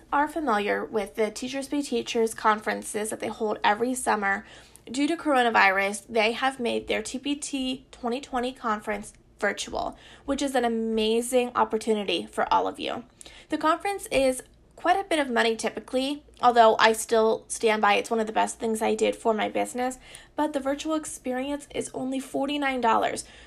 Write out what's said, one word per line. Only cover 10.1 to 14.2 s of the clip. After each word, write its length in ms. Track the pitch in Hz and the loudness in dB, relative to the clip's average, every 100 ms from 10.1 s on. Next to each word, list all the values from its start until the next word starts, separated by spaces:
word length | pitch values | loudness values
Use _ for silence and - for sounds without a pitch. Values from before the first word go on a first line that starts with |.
| - - | -12 -6
which 160 | 277 | -2
is 140 | 285 269 | 0 0
an 100 | 233 | 0
amazing 840 | 226 226 220 214 226 240 254 247 240 | 0 0 0 2 0 2 0 0 0
opportunity 720 | 220 220 226 214 190 175 214 | 0 0 0 0 0 -4 -4
for 280 | - - | -4 0
all 140 | 190 185 | 2 0
of 140 | - | -4
you. 240 | 69 78 - _ - - - | -6 -6 -10 _ -20 -20 -6
The 100 | 311 | 0
conference 520 | 311 330 403 392 - | 2 2 0 -4 -2
is 320 | 262 | 2